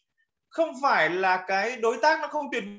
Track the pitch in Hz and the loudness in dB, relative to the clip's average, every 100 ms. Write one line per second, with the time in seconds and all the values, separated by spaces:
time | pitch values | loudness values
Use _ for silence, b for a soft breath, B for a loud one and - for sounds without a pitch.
0 | _ _ _ _ _ - 320 262 277 214 | _ _ _ _ _ -2 -2 0 2 4
1 | 156 180 190 185 185 190 214 254 226 240 | 2 2 0 0 0 -2 -2 -2 -2 2
2 | 302 320 302 294 277 262 202 | 4 2 0 -6 -6 -6 -8